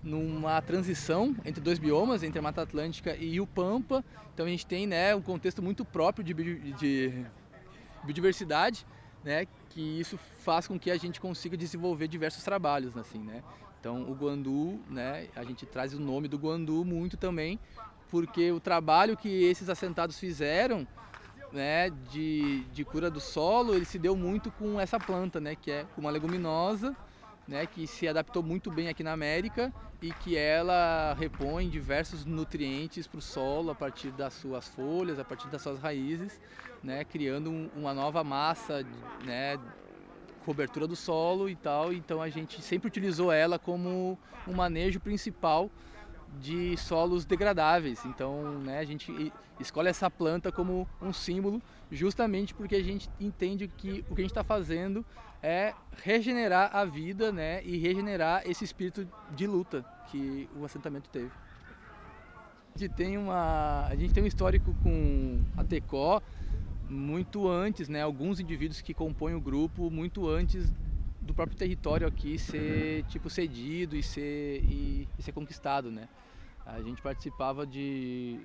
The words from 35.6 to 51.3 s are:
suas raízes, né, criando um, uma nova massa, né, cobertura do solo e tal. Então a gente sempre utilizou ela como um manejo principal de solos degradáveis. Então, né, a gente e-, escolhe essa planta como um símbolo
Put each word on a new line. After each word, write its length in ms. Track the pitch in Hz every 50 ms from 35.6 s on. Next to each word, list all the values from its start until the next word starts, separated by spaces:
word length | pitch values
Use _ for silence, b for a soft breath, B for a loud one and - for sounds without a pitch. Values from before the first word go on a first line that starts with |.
suas 160 | - 147 139 135
raízes, 640 | 139 156 151 139 131 139 160 165 185 202 - - B B B B B B B B
né, 220 | - 135 131 139 151
criando 460 | - - 165 147 135 135 143 156 160
um, 200 | 160 160 160 - -
uma 200 | 147 151 139 139
nova 280 | 139 139 147 151 170
massa, 640 | 160 147 139 139 147 160 165 160 - - 151 143 131 123 117 117 117 - - 120 127
né, 340 | 131 120 123 135 139 143 143 123 117 - - 92 - - - - - - - - - - - -
cobertura 420 | - 147 143 143 127 - 165 156
do 80 | 160 175
solo 540 | 165 - - 165 160 160 170 185 190 196 196
e 80 | 185
tal. 360 | 160 - 151 143 147 156 175
Então 300 | 180 180 160 - 165 160
a 60 | 160 160
gente 340 | 147 160 160 - - -
sempre 240 | - - 175 185 -
utilizou 460 | 226 - 214 190 196 175 151 180 180
ela 260 | 160 156 156 170 180 165
como 600 | - - 175 180 180 180 180 185 185 185 185 180 B B B 240 B
um 60 | -
manejo 480 | 185 185 180 175 165 160 175 190 185 190
principal 720 | - 208 208 202 - 226 175 - - 165 151 160 185 208 B B B B B B B B B B B - 143 139
de 380 | 131 139 160 175 175 180 175
solos 480 | 165 - - 175 160 165 175 180 180 160
degradáveis. 800 | - 196 170 202 208 202 170 156 156 165 175 160 143 120 - -
Então, 540 | 127 127 - 135 135 139 147 147 147 147 143
né, 180 | 135 135 135 147
a 60 | 156
gente 260 | 143 151 147 - -
e-, 220 | 165 151 151 156 - B B B B -
escolhe 300 | 127 - - 151 160 180
essa 220 | 175 - 202 180
planta 420 | - - 170 156 165 175 - 185
como 360 | - - 175 185 185 185 185 - - -
um 100 | 180 190
símbolo 480 | 185 - - -